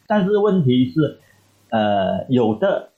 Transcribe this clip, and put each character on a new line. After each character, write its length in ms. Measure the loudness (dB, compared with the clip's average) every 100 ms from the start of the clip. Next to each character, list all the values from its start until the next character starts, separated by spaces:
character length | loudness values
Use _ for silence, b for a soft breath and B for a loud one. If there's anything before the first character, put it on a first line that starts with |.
| -4
但 180 | -2
是 140 | 0 0
问 240 | 2 2
题 280 | 2 2 2
是， 280 | 0 -2 -4 b b _ _ _
呃， 540 | -2 0 0 0 -4 -2
有 260 | 0 0
的 360 | 0 -2 -2 -8